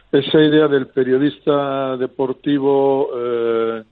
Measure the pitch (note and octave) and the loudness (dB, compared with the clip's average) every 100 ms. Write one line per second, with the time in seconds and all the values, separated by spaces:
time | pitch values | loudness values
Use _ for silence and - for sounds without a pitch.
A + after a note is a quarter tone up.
0 | - C#3+ C3+ D#3+ D#3 D3+ D#3 C#3 B2+ C#3 | -2 -2 2 4 4 4 2 0 -2 -2
1 | B2+ C3 D3 C#3+ - C#3+ C#3 C3+ C3+ B2+ | 0 0 0 -2 -2 -2 -2 -4 -4 -6
2 | B2+ - C3 B2+ D3 C#3+ C#3 C#3 C#3 C3+ | -6 -4 -6 -4 -2 0 2 2 2 0
3 | - B2 A#2+ A#2+ A#2 A2+ A2+ A2+ A2 | -2 -4 -4 -2 -2 -2 -2 -6 -10